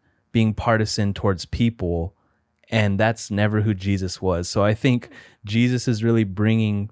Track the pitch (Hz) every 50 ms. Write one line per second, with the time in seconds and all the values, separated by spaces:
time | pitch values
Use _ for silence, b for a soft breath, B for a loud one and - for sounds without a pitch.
0 | _ _ _ _ _ _ - 117 110 110 104 - - 120 113 110 110 104 - -
1 | 104 101 98 - - 104 95 85 - - - - 117 117 113 - 98 87 85 85
2 | 82 - - _ _ _ _ _ _ _ _ _ _ _ 113 113 107 101 98 98
3 | 107 113 113 - - - 104 101 104 107 107 107 104 107 104 92 92 101 98 92
4 | 95 90 - - 95 92 87 85 87 - - 110 101 135 131 - - 135 123 120
5 | - - B B B B B B - 101 107 117 123 123 127 120 - 131 117 104
6 | 110 117 113 113 110 98 92 101 107 110 113 113 110 107 104 101 101 101